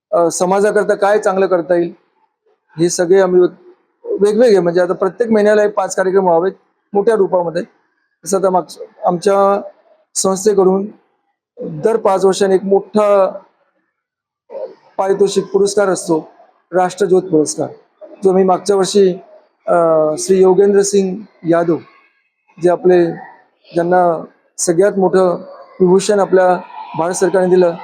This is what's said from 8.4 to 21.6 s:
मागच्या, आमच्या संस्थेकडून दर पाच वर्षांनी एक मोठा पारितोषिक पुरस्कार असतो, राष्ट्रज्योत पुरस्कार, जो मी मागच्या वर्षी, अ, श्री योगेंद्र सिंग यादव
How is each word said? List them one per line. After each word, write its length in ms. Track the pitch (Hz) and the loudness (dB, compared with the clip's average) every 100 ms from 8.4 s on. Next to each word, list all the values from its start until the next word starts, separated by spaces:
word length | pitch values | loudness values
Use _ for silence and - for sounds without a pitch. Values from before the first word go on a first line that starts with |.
| 185 | 0
मागच्या, 580 | 185 156 - - - 185 | -2 -4 -16 -20 -6 -4
आमच्या 520 | 175 202 196 196 202 - - _ _ _ | -2 0 2 2 0 -6 -20 _ _ _
संस्थेकडून 720 | - 196 190 208 196 185 190 208 - _ _ _ _ _ - | -6 -4 -2 0 2 2 0 -4 -14 _ _ _ _ _ -16
दर 360 | - 151 214 226 | -12 -4 -2 -2
पाच 280 | 208 190 | 0 0
वर्षांनी 300 | 190 185 196 | 0 0 0
एक 100 | 185 | 0
मोठा 760 | 196 196 196 214 208 202 185 - _ _ _ _ _ _ _ _ _ _ _ - - - _ - | 0 -2 0 -2 2 2 0 -4 _ _ _ _ _ _ _ _ _ _ _ -14 -14 -16 _ -6
पारितोषिक 460 | 190 196 98 196 - | -2 0 0 -2 -2
पुरस्कार 420 | 190 202 214 202 | -2 0 0 -2
असतो, 400 | - - 160 160 _ - _ - | -2 -2 -4 -4 _ -20 _ -6
राष्ट्रज्योत 500 | 175 180 - 190 185 | -2 -2 -2 0 0
पुरस्कार, 460 | 185 156 143 - 131 - _ _ - - | 2 0 0 -4 -8 -10 _ _ -20 -4
जो 80 | 190 | 0
मी 120 | 185 | 2
मागच्या 320 | 190 175 185 202 | 2 0 0 -2
वर्षी, 380 | 185 202 190 175 - - _ _ - | 0 2 2 0 -12 -20 _ _ -2
अ, 80 | 175 165 160 156 151 | 0 2 2 0 -2
श्री 220 | - 190 | 0 4
योगेंद्र 420 | 185 185 202 202 | 4 4 4 4
सिंग 340 | 196 202 190 196 - _ 165 | 2 0 -2 -6 -14 _ -2
यादव 280 | 165 | 0